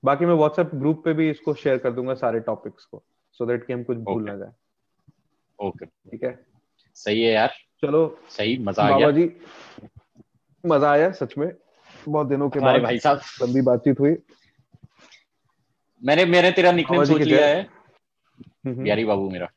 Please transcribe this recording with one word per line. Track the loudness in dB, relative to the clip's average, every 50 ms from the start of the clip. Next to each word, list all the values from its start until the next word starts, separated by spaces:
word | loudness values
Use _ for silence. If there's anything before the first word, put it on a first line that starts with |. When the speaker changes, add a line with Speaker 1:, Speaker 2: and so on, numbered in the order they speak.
| 0
Speaker 1:
बाकी | 0 0 2 2
मैं | 2 2
WhatsApp | 2 2 0 0 -2 -4 -4 -4
ग्रुप | -4 -2 -2 -2 -2 -2
पे | -4 -2
भी | 0 -2 -2
इसको | -2 -4 -6 -6 -6
शेयर | -4 -2 -2 -2 0
कर | -2 -4
दूंगा | -6 -4 -6 -6 -6
सारे | -4 -4 -4 -4 -4
टॉपिक्स | -4 -6 -8 -8 -10 -18 -20 _ _
को, | _ -20 -20 _ _ _ _ _ _ _ _ -4
so | -4
that | -4 -6 -4
कि | -8 -8
हम | -8 -6
कुछ | -8 -8 -8
भूल | -6 -6 -6 -6 -6
Speaker 2:
ओके। | -8 -10
Speaker 1:
ना | -12
जाए। | -14 -18 _ _ _ _ _ _ _ _ _ _ _ _ _ _ _ _ _ _ _ _ _ _
Speaker 2:
ओके। | -10 -10 -10 -10 -18
Speaker 1:
ठीक | -20 _ _ _ -18 -14 -10 -10
है? | -10 -10 -12 _ _ _ _ _ _ _ _ _ _ _
Speaker 2:
सही | -12 -6 -4 -2 0 2
है | 2 2
यार। | 2 0 0 -2 -8 _ _ _ _
Speaker 1:
चलो। | -6 -2 0 0 0 0 -4 -12 -20 -20
Speaker 2:
सही, | -10 -6 -4 -4 -4 -4
मजा | -4 -6 -2 0 2
आ | 2
Speaker 1:
बाबा | 4 4
Speaker 2:
गया। | 4 4
Speaker 1:
जी, | 4 2 0 0 -2 -10 -20 -20 -20 -20 -20 -20 -20 -20 -20 -20 _ -20 _ _ _ _ -20 _ _ _ _ _ _ _ -2
मजा | 0 0 2 4 4
आया | 4 4 2 2 0
सच | -4 -10 -10 -6 -8
में, | -8 -8 -8 _ _ _ _ _ _ -20 -20 -18 -10 -4
बहुत | -4 -4 -2
दिनों | -2 -2 -2 -2 -2
के | -2 0
Speaker 2:
हमारे | 2 4 2 2
Speaker 1:
बाद | 2
Speaker 2:
भाई | 0 -4 0
साहब। | 0 0 0 0 -2 -14 -8 -6 -4
Speaker 1:
लंबी | 0 0 2
बातचीत | 2 2 2 2 2 0 0 2
हुई। | 2 0 0 -2 _ _ _ _ _ _ _ _ _ _ _ _ -20 -20 _ _ -20 _ -20 -20 _ _ _ _ _ _ _ _ _ _ _ _ _ _ _ _ -2
Speaker 2:
मैंने, | 0 2 4 4
मैंने | 4 4 4 4 4 4
तेरा | 4 4 4 4
निकनेम | 4 0 0 0 0
Speaker 1:
बाबा | 4
जी | 4 4
Speaker 2:
सोच | 2
Speaker 1:
की | 4
Speaker 2:
लिया | 4 4 6
Speaker 1:
जय। | 6
Speaker 2:
है, | 4 2 0 -2
Speaker 1:
हम्म, | -8 _ -20 _ _ _ _ _ _ _ _ _ _ _ _ -20 -20 _ _ _ -10 -8
हम्म। | -6 -2
Speaker 2:
बिहारी | -2 0 0 0
बाबू | 0 0 -2 -2 -4
मेरा। | -6 -8 -10 -12 _